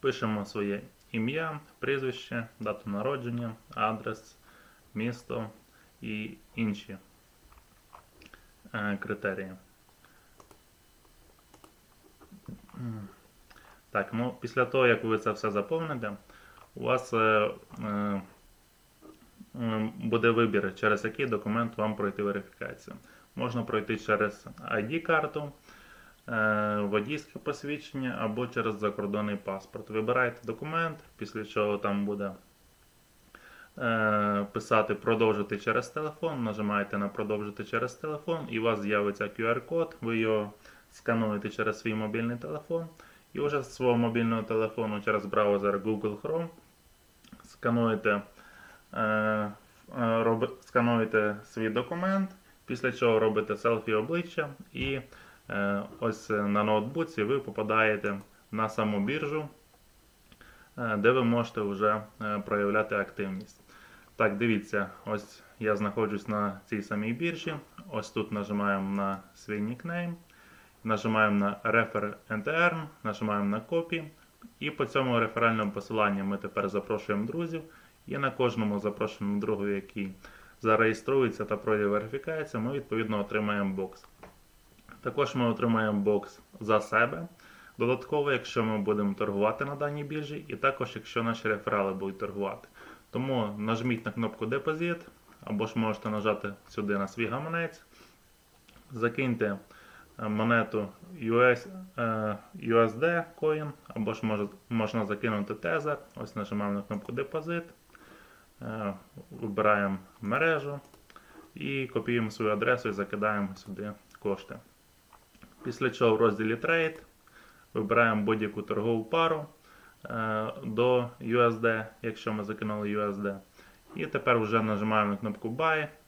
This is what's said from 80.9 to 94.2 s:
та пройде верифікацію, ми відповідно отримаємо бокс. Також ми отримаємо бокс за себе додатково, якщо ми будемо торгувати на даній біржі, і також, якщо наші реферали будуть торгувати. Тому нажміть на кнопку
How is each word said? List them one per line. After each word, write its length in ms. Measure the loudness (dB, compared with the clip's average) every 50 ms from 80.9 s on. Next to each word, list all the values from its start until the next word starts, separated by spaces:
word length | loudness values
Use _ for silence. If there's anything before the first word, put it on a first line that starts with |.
| 4 2 0 2 4 4 4 4 2 -2 -2
та 120 | -2 -2
пройде 300 | -2 2 2 2 4 4
верифікацію, 760 | 4 2 2 0 -2 -8 -6 -6 -4 -4 -4 -6 -4 -4 -2
ми 120 | -2 0
відповідно 480 | -2 -2 -4 -2 -2 0 0 0 0 -2
отримаємо 540 | 0 0 0 0 0 2 0 0 0 0 0
бокс. 340 | -2 -4 -6 -8 -16 -20 -20 -20 -20 -20 -20 -20 -20 -20 -20 _ -20 _ -20 -20 -20 -20 -20 -20 -8
Також 340 | -8 -4 0 0 0 0 2
ми 120 | 2 2
отримаємо 540 | 2 2 2 2 4 4 4 4 2 2 2
бокс 400 | 4 4 2 2 0 -4 -16 -20 -20 _ -14 -10
за 200 | 0 2 2 2
себе 480 | 2 4 4 4 4 4 2 -6 -8 -10 -14 -20 -20 -20 -20 -20 -20 -20 -4 -2
додатково, 540 | 2 2 2 0 0 -2 0 2 2 2
якщо 320 | 2 0 0 -2 0 0 0
ми 140 | 2 0 0
будемо 360 | 2 2 2 2 2 0 0
торгувати 500 | 0 -2 -2 2 2 2 2 2 0 -4
на 100 | -4 -4
даній 300 | -4 -4 -4 -4 -6 -6
біржі, 400 | -6 -6 -6 -6 -6 -8 -10 -8 -10
і 80 | -8
також, 360 | 0 0 0 2 0 -4 -6 -6
якщо 280 | -12 -12 -4 -2 0
наші 260 | 0 0 -2 0 0 0
реферали 440 | 0 0 0 0 2 2 2 2
будуть 260 | 0 -2 -4 -6 -4 -6
торгувати. 500 | -6 -6 -4 -4 -4 -4 -4 -8 -14 -20 -20 -20 -20 -20 -20 -20 -20 _
Тому 440 | -4 -4 0 0 2 2 0 0 -2 -2
нажміть 480 | 0 0 0 0 2 0 0 0 -2
на 60 | -6
кнопку 340 | -2 -2